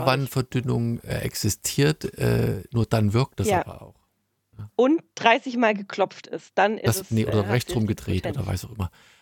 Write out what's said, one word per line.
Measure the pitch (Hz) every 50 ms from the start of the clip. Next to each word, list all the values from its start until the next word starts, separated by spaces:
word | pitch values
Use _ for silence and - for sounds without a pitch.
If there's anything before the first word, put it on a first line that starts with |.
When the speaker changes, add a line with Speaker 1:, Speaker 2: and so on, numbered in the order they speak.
Speaker 1:
Badewannenverdünnung, | 160 - 131 139 135 123 - 131 127 - - 139 127 131 123 117 117 117 117 - -
äh, | - - 110
existiert, | 110 117 - - - 120 - - - - - - 143 151 151 - - 123 - -
äh, | 123 120 117 117 117 117 104 98 92 -
nur | - 117 110
dann | - - 113 107 104
wirkt | 101 120 139 - _ -
das | 196 214
Speaker 2:
Ja. | 196 175 -
Speaker 1:
aber | - - -
auch. | 101 101 - _ _ _ _ _ _ _ _ _ _ _ _ 107 104 - _
Speaker 2:
Und | - 240 262 320 330 - _ -
dreißig | - 196 233 226 277 - 269 233
Mal | 240 240 214 220
geklopft | 196 202 - - 202 190 190 - - -
ist, | - - 170 - - _
dann | - 190 208 220
ist | - - 220
Speaker 1:
Das, | 208 190
Speaker 2:
es, | 190 -
Speaker 1:
nee, | - 110 -
oder | - - 107
Speaker 2:
äh, | 101
hast | 101
Speaker 1:
rechts | 113 123 - -
Speaker 2:
du | - 120
Speaker 1:
rumgedreht | 110 104 104 - - - - 92 -
Speaker 2:
Potenz. | 170 -
Speaker 1:
oder | 143 92 98
weiß | 95 92 -
auch | -
immer. | 117 - 92 - - _ _ _ _ _